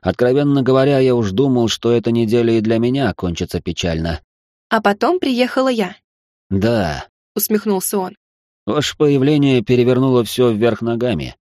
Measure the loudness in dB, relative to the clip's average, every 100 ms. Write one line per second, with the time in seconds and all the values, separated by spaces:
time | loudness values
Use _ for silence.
0 | -4 0 2 2 2 2 2 2 2 2
1 | 2 2 0 0 2 2 0 0 0 0
2 | 0 0 2 2 2 2 2 0 0 0
3 | -2 -2 -6 -4 -6 -6 -6 -6 -4 -2
4 | -4 -6 _ _ _ _ _ -2 0 0
5 | 0 0 -2 0 0 0 0 0 -4 -6
6 | _ _ _ _ _ -2 0 0 -2 -6
7 | -12 _ _ -8 -2 -2 -2 -4 -4 -6
8 | -6 -10 _ _ _ _ -4 -4 -4 0
9 | 2 2 2 2 4 2 2 2 2 2
10 | 2 2 0 0 0 2 0 0 -4 -2
11 | -2 -4 -6 -14